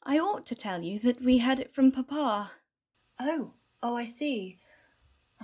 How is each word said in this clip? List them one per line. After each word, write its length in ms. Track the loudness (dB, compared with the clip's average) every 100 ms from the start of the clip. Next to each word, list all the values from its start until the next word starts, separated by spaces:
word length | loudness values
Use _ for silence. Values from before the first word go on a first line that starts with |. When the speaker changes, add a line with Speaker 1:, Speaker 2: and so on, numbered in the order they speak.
Speaker 1:
I 160 | 0 2
ought 260 | 2 -2 -6
to 60 |
tell 280 | -8 -6 -6
you 160 | -4 -2
that 240 | 0 0
we 160 | 4 4
had 220 | 4 0
it 120 | -2
from 180 | 4 4
Papa. 640 | 4 -2 -2 0 0 -4 -14 _ _ _ _ _ -8
Speaker 2:
Oh, 360 | -4 -2 -4 -12 _ -8
oh, 140 | -4 -4
I 80 |
see. 540 | -4 -4 -2 -4 -6 -12 _ _ _ _ _ _ _ -20